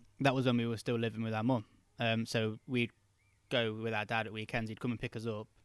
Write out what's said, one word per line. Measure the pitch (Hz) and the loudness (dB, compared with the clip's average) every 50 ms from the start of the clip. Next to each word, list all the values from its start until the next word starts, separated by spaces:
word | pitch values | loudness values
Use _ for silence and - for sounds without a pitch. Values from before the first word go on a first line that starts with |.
| - - _ - | -20 -16 _ 2
that | 139 139 127 | 2 2 4
was | 135 123 | 4 4
when | 127 120 120 | 4 4 4
we | 117 | 2
were | 117 113 | 0 -2
still | 104 - 131 120 | -2 -2 -2 0
living | 117 117 113 110 110 | 0 0 -2 -2 -2
with | 113 113 | -4 -2
our | 110 107 | -2 0
mum. | 110 131 127 113 110 - - - _ _ _ - | 2 2 2 2 0 -6 -18 -20 _ _ _ -2
Um, | 120 113 113 113 113 | 0 2 2 2 0
so | - - 117 110 110 110 - - - | 0 0 0 0 0 -2 -4 -6 -2
we'd | 127 120 120 113 - _ _ _ _ _ _ _ _ _ _ - | 0 0 0 0 -4 _ _ _ _ _ _ _ _ _ _ -2
go | 135 120 117 110 | 0 2 2 2
with | 107 110 113 113 110 | 0 -2 -2 -2 -2
our | 104 107 | -2 -2
dad | - 117 113 107 | 0 0 0 0
at | 104 107 | -2 -4
weekends. | 110 107 - - 117 110 110 | -8 -6 -4 -2 -2 -2 -2
He'd | 110 - | -6 -4
come | - 123 | -2 -2
and | 117 - | -2 -2
pick | - 113 - | -4 -6 -6
us | 117 110 | -6 -6
up, | 117 107 107 110 - _ _ | -4 -4 -6 -8 -12 _ _